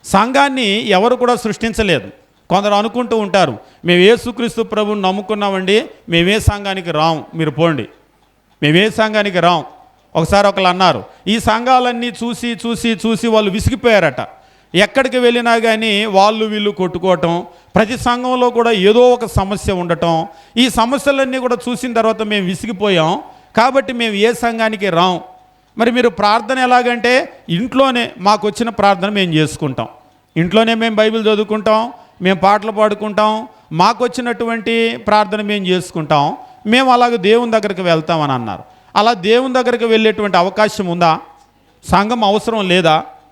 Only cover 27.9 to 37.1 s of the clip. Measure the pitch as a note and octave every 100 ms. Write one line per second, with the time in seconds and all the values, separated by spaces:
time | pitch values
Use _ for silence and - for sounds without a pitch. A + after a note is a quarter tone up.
27.9 | B3 A#3 - F#3 G#3+ G#3+ G3+ A#3 G#3 G3+
28.9 | F#3+ G3 G#3 F#3 D#3 D#3 - D3+ B2+ A2+
29.9 | - _ _ _ - F3 A3 A3+ A3+ A3+
30.9 | G#3+ G#3+ A3 G#3+ G#3 G#3 G#3+ G#3 A3 A#3
31.9 | - - _ F3+ F#3+ F#3+ G#3 G#3+ G3+ G#3+
32.9 | G#3 G#3+ G3+ G#3+ G#3+ A3+ - _ D#3+ F#3+
33.9 | A#3 B3 A#3+ A#3+ A#3 A#3 A#3 F#3+ A3+ A3+
34.9 | A#3 G#3+ G#3 G#3 G#3 G#3 G#3 F#3 F3+ F3
35.9 | E3+ D3+ D3+ C#3+ - - - G#3 A#3+ C4
36.9 | B3 B3